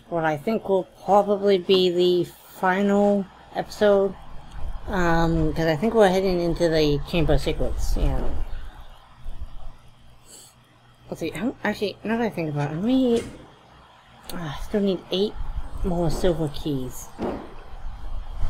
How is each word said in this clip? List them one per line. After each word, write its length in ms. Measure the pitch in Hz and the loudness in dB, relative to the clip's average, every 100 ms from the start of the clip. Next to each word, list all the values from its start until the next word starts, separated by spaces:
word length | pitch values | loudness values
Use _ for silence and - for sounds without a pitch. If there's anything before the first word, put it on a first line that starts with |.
| - | -8
what 140 | 170 | -2
I 140 | 160 151 | -2 -2
think 320 | 226 220 - | -2 -4 0
will 160 | 190 - - | -2 -2 -10
probably 540 | - 202 196 202 202 190 | 2 4 4 2 2 2
be 320 | 175 185 185 | 4 4 4
the 340 | 175 180 180 170 - - - | 4 2 2 0 -6 -20 -4
final 680 | 190 185 202 202 202 202 190 - - 185 | 0 2 2 4 4 2 -2 -12 -12 -8
episode, 600 | 180 - 208 202 196 190 - - - - - - - | -8 2 4 6 4 -2 -12 -14 -12 -6 -6 -6 -6
um, 680 | 196 175 165 165 165 156 | 0 2 4 4 2 0
'cause 120 | 160 165 | 0 0
I 100 | 151 | 2
think 180 | 220 | 2
we're 160 | 226 196 | 6 6
heading 300 | 185 190 180 | 6 2 0
into 300 | 170 - 170 | 0 2 2
the 300 | 160 151 143 - | 4 2 2 0
Chamber 260 | 175 151 | 0 4
of 80 | 139 | 4
Secrets, 540 | 160 147 135 - - - | 2 -2 -2 0 0 2
yeah. 240 | 147 135 - - - - - - - - - - - - - - - - - - - - - - - _ _ _ _ - - | 2 2 2 2 0 -4 -8 -12 -18 -20 -20 -12 -8 -6 -8 -8 -10 -12 -20 -20 -20 -20 -20 -20 -20 _ _ _ _ -20 -14
Let's 100 | 180 | -8
see, 120 | 165 | -6
how, 240 | 160 233 - | -4 -6 -4
actually, 340 | 208 208 196 - | -4 -2 -4 -4
now 140 | 208 226 | -4 -2
that 60 | 226 | -2
I 40 | |
think 200 | 180 156 | -2 -4
about 220 | 143 143 | -2 -4
it, 40 | 156 | -2
how 60 | |
many, 400 | 220 262 254 233 | 0 2 4 0
uh, 20 | - - - - - - - - - - - 185 | -2 -16 -20 -20 -20 -20 -20 -20 -20 -20 -10 -8
I 220 | 160 135 | -6 -8
still 180 | - 214 | -4 0
need 220 | 196 170 - | 0 -2 -4
eight 220 | 185 214 - - - - - | -2 -2 -2 -4 -4 -6 -4
more 260 | 190 175 170 | -2 0 0
silver 400 | - 185 156 151 | 2 2 0 -2
keys. 560 | - 160 135 131 - - - - - - - - - - - - - - - - | -4 -4 -4 -6 -10 -14 -8 -6 -6 -10 -14 -14 -10 -10 -8 -6 -6 -6 -2 0